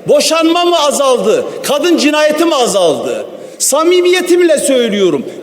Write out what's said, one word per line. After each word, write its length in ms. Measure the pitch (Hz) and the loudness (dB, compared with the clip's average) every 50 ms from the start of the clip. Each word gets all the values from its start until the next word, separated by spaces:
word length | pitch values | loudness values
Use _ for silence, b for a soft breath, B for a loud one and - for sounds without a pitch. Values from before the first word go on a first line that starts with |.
| B | B
Boşanma 580 | 185 277 294 - - 311 330 320 330 330 349 349 | 0 2 2 2 0 0 0 2 2 0 0 0
mı 140 | 349 349 320 | 0 0 0
azaldı? 680 | 294 294 233 - 277 269 254 226 185 214 185 135 - B B B - | 0 0 0 0 0 0 0 0 0 0 0 0 -2 B B B -4
Kadın 340 | - 277 285 302 349 330 | -4 -2 -2 0 0 0
cinayeti 480 | 233 240 294 302 302 302 302 302 311 339 | 2 0 0 0 2 0 0 0 0 0
mi 100 | 330 320 | 0 0
azaldı? 720 | 269 233 196 185 196 180 160 135 117 127 123 113 107 - - - B B B B B | 0 0 0 0 0 0 0 0 -2 -4 -6 -6 -8 -8 -12 -14 B B B B B
Samimiyetimle 960 | - - 262 302 320 349 359 359 349 359 359 370 349 349 349 359 359 330 302 | -4 -2 0 0 2 2 2 2 2 2 0 0 2 2 2 2 4 2 2
söylüyorum. 680 | - 294 285 269 247 240 226 202 202 190 175 147 131 - B B B | 2 2 0 0 2 0 0 0 0 0 0 0 -2 -4 B B B